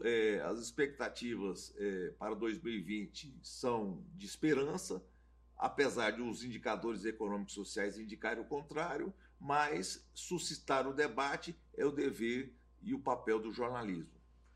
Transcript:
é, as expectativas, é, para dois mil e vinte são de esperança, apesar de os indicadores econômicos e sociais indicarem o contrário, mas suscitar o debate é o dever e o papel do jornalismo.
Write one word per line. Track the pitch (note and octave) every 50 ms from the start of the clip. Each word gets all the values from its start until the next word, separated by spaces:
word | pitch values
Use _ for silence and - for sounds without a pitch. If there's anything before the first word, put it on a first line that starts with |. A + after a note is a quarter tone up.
| -
é, | A#2 A#2 A2+ A2 G#2+ G2+ E2+
as | D2 E2+ G#2 A#2
expectativas, | A2+ - - - C#3 C#3 - - B2 G#2 - - B2 A#2+ A2+ F#2+ G2 F#2+ F2 - - - - -
é, | G2+ G2+ F#2+ F#2 F2+ D#2+ E2 -
para | G2+ G#2+ A2
dois | G2 A#2 A2+ G#2+ E2+
mil | F2 A#2 A2+
e | G2+
vinte | E2 F2+ G#2+ G#2+ G2 E2+ - - - - - -
são | - - - - - B2 A#2+ A2+ G#2 G2 F2 C#2+ - - E2
de | F#2 G2+
esperança, | G2 - - - D#3 D3 C3 C#3 D3+ F3+ F#3+ - - F#3 F3+ - - - - - - - - - - -
apesar | - - B2+ - C#3+ C#3+ B2 F#2 A#2+ A2 G#2+
de | G#2+ A#2
os | B2 A#2 G2+ A2 A#2+
indicadores | B2+ G#2+ - - B2 G#2 F#2 G2 A#2 A2+ F#2+ F#2+
econômicos | A2 A2 - A2 G2+ G2+ G2+ G2+ - -
e |
sociais | G2+ F#2+ - - G#2 G2+ G#2 G2 A2
indicarem | A2 G#2 G#2+ A2 A2 A2 A#2 A2+
o | G#2
contrário, | - D3+ C#3+ D3+ - C#3+ D3 E3+ E3+ C3+ D3+ E3+ F#3+ - - - - - -
mas | - C#3 C#3+ D3 D3 D3 D#3 F3 F#3 - - - - -
suscitar | - - - - F3+ E3 - - D#3 - - - C#3 C3+ C3
o | C3+
debate | C3+ D3 D3+ C#3+ A2 C3+ C#3 C#3+ C#3+ - - E3+ E3 - - - - -
é | C3
o | D3
dever | C#3 D3 C#3 C3+ G2 F#2+ A2+ A#2 A#2+ B2+ - - - - - - - -
e | - G2+
o | C3+ -
papel | - C3+ B2 - - A2+ A2 A2
do | A2 A2+
jornalismo. | G2 - A#2+ A#2+ B2+ A#2+ A2+ G2+ F2+ E2 D#2 - - - - - - - - - -